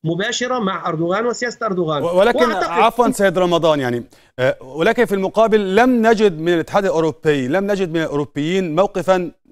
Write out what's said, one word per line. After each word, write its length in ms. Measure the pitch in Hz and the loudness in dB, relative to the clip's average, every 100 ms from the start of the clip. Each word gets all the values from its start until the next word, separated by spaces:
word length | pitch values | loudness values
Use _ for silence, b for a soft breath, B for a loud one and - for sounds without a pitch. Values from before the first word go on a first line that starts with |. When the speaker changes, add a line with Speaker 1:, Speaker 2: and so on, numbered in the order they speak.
Speaker 1:
مباشرة 540 | 160 170 220 233 247 247 | -6 -4 -4 -4 -4 -2
مع 300 | 190 180 175 | -2 -4 -6
أردوغان 380 | 160 170 196 240 | -4 -2 -2 -2
وسياسة 400 | 226 240 - 226 | -4 -6 -6 -4
أردوغان. 360 | 185 160 147 | -2 -2 -2
Speaker 2:
و-، 160 | 160 180 | 0 2
ولكن 320 | 220 - 233 | 2 2 -2
Speaker 1:
وأعتقد 200 | 190 170 | -2 -2
Speaker 2:
عفوًا 400 | 170 190 202 233 | 2 2 2 0
سيد 280 | 247 196 175 | 2 0 2
رمضان، 420 | 180 170 160 151 | 2 2 2 2
يعني، 240 | 123 120 - b b - | 0 -4 -8 b b -2
آه، 180 | 127 - | -2 -2
ولكن 440 | 131 139 185 226 | -10 0 0 2
في 100 | 226 | 0
المقابل 640 | 196 190 202 220 214 196 190 | 0 -2 2 2 2 2 2
لم 300 | 254 247 220 | 4 4 2
نجد 320 | 214 214 156 | 4 2 0
من 160 | 165 | 0
الاتحاد 300 | 170 - - | 0 0 0
الأوروبي، 640 | 190 160 160 - 156 147 123 | 0 0 -2 0 0 0 0
لم 220 | 180 202 | -2 -2
نجد 200 | 196 185 | -2 -2
من 120 | 165 | -2
الأوروبيين 760 | 156 143 143 143 151 190 180 156 | -2 -4 -4 -6 -2 -2 -2 0
موقفًا 560 | 202 190 180 185 170 - _ | 0 -2 0 0 -2 -12 _